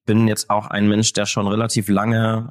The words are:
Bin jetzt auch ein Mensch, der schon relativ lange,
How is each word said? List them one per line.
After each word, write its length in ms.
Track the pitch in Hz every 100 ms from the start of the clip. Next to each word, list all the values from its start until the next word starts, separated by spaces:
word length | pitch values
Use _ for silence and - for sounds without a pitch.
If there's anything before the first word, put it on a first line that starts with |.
| -
Bin 200 | 107 113
jetzt 220 | 107 -
auch 180 | 104 107
ein 200 | 101 104
Mensch, 240 | 104 113
der 120 | - 101
schon 220 | - 101
relativ 420 | 107 117 120 104
lange, 600 | 98 110 113 110 113 117